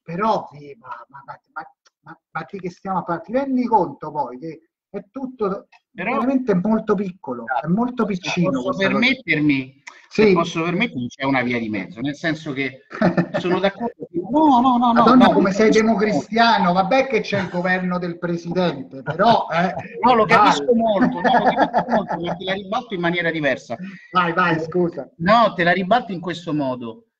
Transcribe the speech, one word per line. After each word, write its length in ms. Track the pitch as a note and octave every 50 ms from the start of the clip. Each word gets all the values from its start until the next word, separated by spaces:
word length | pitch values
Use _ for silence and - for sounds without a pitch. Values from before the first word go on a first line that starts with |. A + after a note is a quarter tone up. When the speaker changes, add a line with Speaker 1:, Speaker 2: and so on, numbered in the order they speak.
Speaker 1:
Però, 460 | _ - E3 F3 G#3+ A3+ G#3 F3 - -
sì, 240 | C#3+ D3 C#3+ C#3+ C#3 _
ma, 100 | _ - - - - _
ma, 140 | _ - -
ma, 140 | - - _ _ _ _
ma, 80 | - - - _ _ _ _ _ _
ma, 180 | _ D3+ D#3 _ _ _
ma 140 | _ D#3+ D#3+ -
di 100 | - F#3+
che 100 | F3 F3+
stiamo 300 | F3 _ _ G3 F#3+ F3
a 40 | F3
parlare? 220 | - E3+ E3 -
Ti 60 | - A3
rendi 320 | C4 C#4 C4+ C4 B3 A#3+
conto 460 | A3+ A3+ G3 E3+ D3 C3 - D#3+ D3+
poi 260 | C#3+ - - A#2+ B2 B2+
che 220 | C#3+ E3 D3+ - _ _ _ _ _ _ -
è 100 | G3+ G3 _
tutto 580 | _ C4+ C4+ - - _ G#3+ F#3+ F#3+ - - _ _ _ _ _
Speaker 2:
Però 200 | _ - F3+ G#3+
Speaker 1:
veramente 420 | B3+ A#3+ A#3+ C4 C#4 B3+ - G#3+ G3
molto 400 | F3 F3+ G#3+ A3 A3 - - G#3
piccolo, 520 | F#3+ G#3 F#3 - _ - C3 B2 A#2 A#2 A2+ B2 A#2+
è 40 | -
molto 400 | D#3+ F3+ A3 B3 B3+ - - A3
Speaker 3:
Esatto. 220 | G3+ G3+ F3+ - -
Speaker 1:
piccino 220 | - F3 F3 -
Speaker 2:
Se 40 | C4+
posso 100 | C4 F#3+ F#3+ F3+
Speaker 1:
questa 120 | F3+ F#3+ F#3+ G3
cosa. 60 | G#3
Speaker 2:
permettermi, 840 | A#3 B3+ B3+ - - E3+ D#3+ D3+ D3 D3 C#3 C3+ B2+ C3 - _ _ - - - _
Speaker 1:
Sì. 140 | _ - -
Speaker 2:
se 120 | A3 G#3 F#3
posso 300 | E3+ E3+ E3+ - E3 E3
permettermi, 440 | F3 E3+ F#3 A#3 A#3+ - B2+ B2
c'è 160 | A#2+ - _ C3+
una 160 | C3+ C#3 B2+
via 160 | A#2+ B2 B2
di 120 | A#2+ A2+ G#2+
mezzo, 300 | G#2+ G2 F#2 E2+ F2 A2
nel 120 | B2+ D3 C#3+
senso 380 | - - E3 D3+ D#3 - D#3 C3+
che 280 | C3 C#3 C3 C3 - _ _
Speaker 1:
<laughs> 500 | - - A3 F3+ - - E3+ - - -
Speaker 2:
sono 180 | - F3 F3+ F#3+
d'accordo 460 | F#3+ G3 - - A#3+ A#3 - _ - -
che, 80 | F3 E3+ - -
no, 300 | A#3+ D4+ D#4+ D4+ C4 A#3+
no, 180 | B3+ C4+ B3
no, 0 |
no, 160 | A#3+ B3 A#3+ A3+
Speaker 1:
Madonna, 320 | A3+ A3+ A3 B3+ B3+ A3
Speaker 2:
no, 60 | F#3
Speaker 1:
come 200 | - G3 G3 G3
sei 160 | F#3 - A3 A3
Speaker 2:
no. 40 | -
Speaker 1:
democristiano, 1000 | A3 A3 A3+ G#3+ F#3+ G#3+ G#3 - - - - G#3+ A3+ A#3 A#3 G#3 G3 F#3+ F3 F3
vabbè 340 | F#3+ F#3 F3+ C4 C4+ C4
che 140 | - A3 G#3+
c'è 180 | - - G3+ G3
il 80 | F#3 F3
governo 480 | F3 F3+ F3 F#3 F#3 F#3 F#3 F3+ F3+
del 220 | F3+ F3+ F3 E3+ -
presidente, 840 | - F3 E3+ E3+ - F3 E3 F#3 F3+ E3 C#3+ C3+ - - - C3+
però, 460 | A#2+ D3+ D3+ E3 G3+ A#3 A3 - - -
eh, 220 | D#3 E3 F3+ F#3 F3 - - - - -
Speaker 2:
No, 120 | G#3 B3 B3+
lo 120 | A3+ G#3
Speaker 1:
dai. 120 | E3 F#3
Speaker 2:
capisco 380 | G#3 G#3 F#3+ - C#3+ C#3+ B3+ A#3
molto, 460 | A3+ A#3 A3+ G#3 F#3+ C4 B3+ - -
no, 160 | - A#3+ B3+ A3+
lo 40 | - B3 -
capisco 300 | - A#3+ - - A#3+ -
Speaker 1:
<laughs> 40 | -
Speaker 2:
molto, 300 | A#3 G#3+ F#3 - F#3+ E3+
ma 160 | E3+ F3 F3
te 80 | - F#3
la 100 | F#3 F#3+
ribalto 400 | G3 G3+ F#3+ G#3 B3 B3 - G#3+
in 60 | E3+
maniera 300 | F3 E3+ F3 F3+ E3+ E3
diversa. 440 | D#3+ D#3+ D3 C#3 B2 - - - A#2+ - F#3 G3 F#3+ - - -
Speaker 1:
Vai, 220 | - F3+ F3 E3+ E3
vai, 240 | F3+ F#3 F3 D#3+
Speaker 2:
Eh, 20 | D#3
Speaker 1:
scusa. 500 | D#3 D#3+ - F3+ F3 E3 - C#3+ B2+ - _
Speaker 2:
no, 360 | _ E3+ F#3 A3 A#3+ A3+ G3 -
te 80 | F3 F3
la 80 | F3
ribalto 400 | F3+ F#3 F#3+ F3+ A3 B3 - -
in 80 | F#3+ D#3+
questo 340 | D#3 F3+ E3 E3+ - E3+ D3+
modo. 540 | D3+ C#3 C3 B2+ B2 A#2+ A2+ A2+ A#2 _ _ _